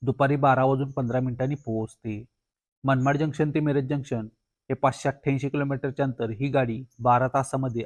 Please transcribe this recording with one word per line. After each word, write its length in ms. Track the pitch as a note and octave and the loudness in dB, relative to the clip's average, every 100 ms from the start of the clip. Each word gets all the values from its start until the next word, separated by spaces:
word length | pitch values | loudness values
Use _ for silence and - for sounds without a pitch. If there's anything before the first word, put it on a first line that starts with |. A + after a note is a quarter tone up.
दुपारी 340 | B2 B2+ A2+ C#3+ | -2 2 2 4
बारा 260 | C#3 C3 | 4 4
वाजून 260 | C3 C3+ C#3 | 4 2 -2
पंधरा 300 | C#3 A#2+ B2+ | -4 -2 0
मिनिटांनी 340 | B2+ B2 C3 C#3+ | -2 -2 -4 -4
पोहोचते. 680 | - A2 A2 _ A2+ G#2 A#2+ _ _ _ _ _ | -4 -4 -4 _ -10 -10 -10 _ _ _ _ _
मनमाड 320 | C3+ C3 C3+ C#3+ | 0 2 2 2
जंक्शन 340 | D#3 - D3+ | 0 0 0
ते 100 | D3+ | 0
मिरज 280 | D3+ C#3+ C3 | 2 0 0
जंक्शन 400 | C#3+ C3 A#2 G#2+ - _ _ - | -4 -4 -6 -6 -14 _ _ -6
हे 40 | |
पाचशे 340 | C3 C3+ - C#3+ | 0 0 0 -4
अठ्ठ्याऐंशी 400 | - D3 C3+ C3+ | -2 -2 -2 -2
किलोमीटरचे 540 | D3 C#3 C3+ C#3 C3 | -2 -2 -2 -4 -2
अंतर 280 | C3+ B2 A#2 | -2 -2 -4
ही 180 | A2 C#3 | -2 -2
गाडी 320 | C3+ B2 A2+ C3 - | 0 0 -4 -10 -2
बारा 280 | A#2+ A#2+ A2 | 2 4 4
तासामध्ये 560 | C#3 C3 C3+ C3+ A#2 | 0 -2 -2 -2 -4